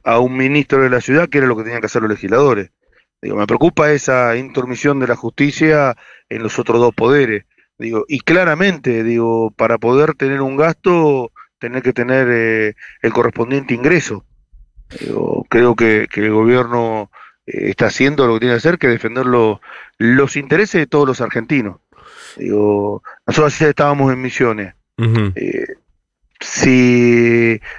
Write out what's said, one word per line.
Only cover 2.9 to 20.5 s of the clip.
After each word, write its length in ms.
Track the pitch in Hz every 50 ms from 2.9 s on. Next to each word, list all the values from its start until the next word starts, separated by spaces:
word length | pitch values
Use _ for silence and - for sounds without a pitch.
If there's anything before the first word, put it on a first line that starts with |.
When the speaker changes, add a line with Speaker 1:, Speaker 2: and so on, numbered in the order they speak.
| _ _ _ _ _ _
Speaker 1:
Digo, 140 | - - 104
me 100 | 104 104
preocupa 440 | 104 120 117 151 175 - - 151 151
esa 440 | 151 135 - 135 131 127 123 120 117
intromisión 640 | 123 135 131 - 135 123 123 123 - - 147 143 135
de 80 | 127
la 80 | 120 117
justicia 800 | - - 113 - - 143 147 - - 160 156 156 147 143 131 120 - - - - - _ _
en 140 | 113 113 113
los 160 | 104 - -
otros 200 | 120 - 113 117
dos 140 | 120 120 -
poderes. 520 | - 113 123 143 147 135 113 107 101 - _ _ _ _ _ _ -
Digo, 260 | 117 113 113 107 -
y 120 | - 143 123
claramente, 840 | - - 165 185 185 165 151 160 190 202 175 147 - 127 117 113 113
digo, 480 | 117 117 117 117 117 113 113 113 110 -
para 220 | - 117 113 117
poder 360 | 107 113 117 127 139 151 156 147
tener 260 | - 139 135 139 139
un 140 | 135 135 135
gasto, 720 | 139 156 165 156 - - 190 180 170 160 151 139 131 120 113 - - - _ _ _
tener 220 | - 117 123 127
que 120 | 120 131 120
tener, 340 | 123 120 123 131 135 131 123
eh, 440 | 120 117 113 113 110 110 107 104 104 - - - - _
el 120 | - 113 -
correspondiente 600 | 120 117 117 - - 117 120 135 139 135 - 123
ingreso. 520 | 117 123 147 180 160 - - 107 95 - _ _ _ _ _ - - - _ _ - - - - -
Digo, 460 | - - - - - - - - - -
creo 260 | - 117 123 120 117
que, 320 | 101 117 110 107 107 113 -
que 100 | - 104 107
el 60 | 110
gobierno, 800 | 107 110 110 117 123 127 120 117 120 120 117 113 110 107 101 - _ - - - _ _ _
eh, 220 | - - - 101 101
está 160 | 98 - 117
haciendo 400 | 101 - - 131 139 151 143 135
lo 80 | 117 113
que 60 | 113
tiene 120 | 120 123 120
que 20 | 113
hacer, 180 | 135 160 175
que 100 | - -
defender 380 | 127 117 110 - 110 117 127 127
lo-, 340 | 127 123 120 113 110 101 - - - - - - - _
los 380 | - 113 113 123 135 139 131 -
intereses 420 | 147 139 131